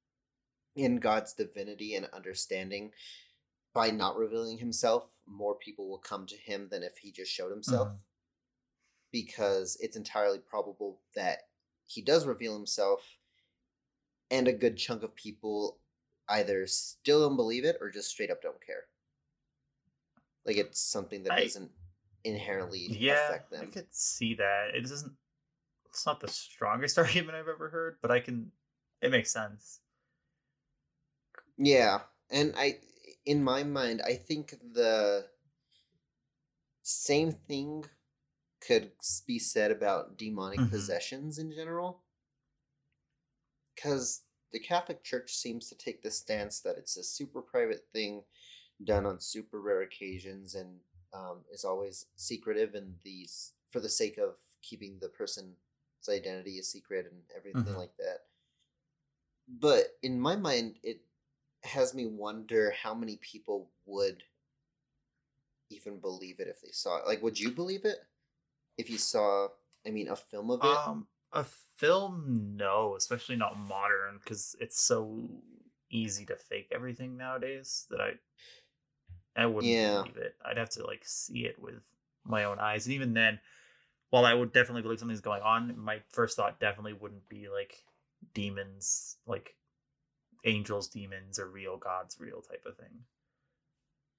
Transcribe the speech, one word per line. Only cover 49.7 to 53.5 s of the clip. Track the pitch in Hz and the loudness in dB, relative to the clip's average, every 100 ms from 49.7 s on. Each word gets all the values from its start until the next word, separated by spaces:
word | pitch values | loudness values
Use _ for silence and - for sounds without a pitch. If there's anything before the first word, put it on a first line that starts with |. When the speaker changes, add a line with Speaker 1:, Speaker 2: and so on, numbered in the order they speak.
| 95 | 0
Speaker 1:
occasions | 95 - 98 92 95 98 95 95 | 0 -8 -10 -10 -10 -14 -12 -12
and, | 92 90 _ - _ | -12 -18 _ -20 _
um, | 98 92 87 92 | -14 -12 -12 -14
is | - 98 | -8 -4
always | 95 101 95 - - | -4 -4 -8 -16 -10
secretive | - 117 - 107 110 | -8 -6 -2 0 0
and | 104 95 90 | -2 -12 -16
these, | 98 92 90 - - | -16 -16 -12 -10 -12